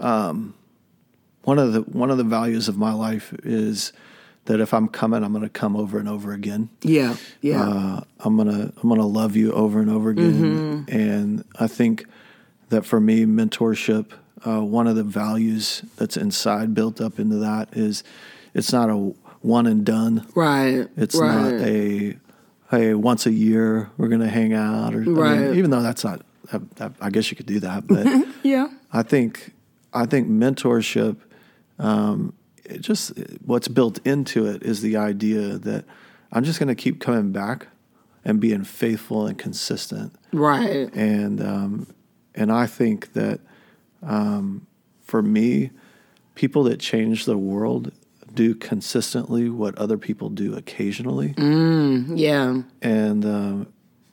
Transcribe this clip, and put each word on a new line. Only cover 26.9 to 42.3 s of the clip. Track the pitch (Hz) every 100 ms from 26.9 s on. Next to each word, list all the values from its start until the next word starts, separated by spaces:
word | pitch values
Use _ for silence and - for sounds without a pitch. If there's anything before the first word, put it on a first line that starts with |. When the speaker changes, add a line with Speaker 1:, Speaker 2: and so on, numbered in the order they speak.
| -
Speaker 1:
I | 101
guess | 101 110
you | -
could | -
do | 101
that, | 92 95 -
but | 190 262 262 285
Speaker 2:
<laughs> | -
Yeah. | 277 269 294 - _
Speaker 1:
I | 113
think, | 113 143 117 - - - _ _ _
I | 120 120
think | 139 117
mentorship, | 107 127 131 127 117 107 113 110 - _ - _ _ _ -
um, | 107 107 104 101 - - _ _
it | - -
just, | - 220 - - - -
what's | - 120 -
built | 123 117 - 131
into | 143 131 117 107
it | 98
is | - 104
the | 110 107
idea | 104 101 107 107 101 98
that | 104 107 - - - - _
I'm | 113
just | 143 160
gonna | 143 117
keep | 127 -
coming | - 117 101
back | 98 104 131 - _ _ _ _ _
and | - 107
being | 113 104
faithful | 98 - 117 110 - 110 104
and | -
consistent. | - - - - - 107 107 - _
Speaker 2:
Right. | 139 147 139 220 139 131
Speaker 1:
And, | - 107 107 104 104
um, | 101 101 98 104 - - _ _ _